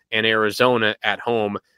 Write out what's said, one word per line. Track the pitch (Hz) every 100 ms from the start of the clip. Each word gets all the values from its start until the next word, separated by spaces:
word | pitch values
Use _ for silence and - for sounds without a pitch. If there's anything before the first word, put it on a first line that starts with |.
| -
and | 110
Arizona | 110 110 107 101 127 120 107 107
at | 110 98
home | - 117 104 101 _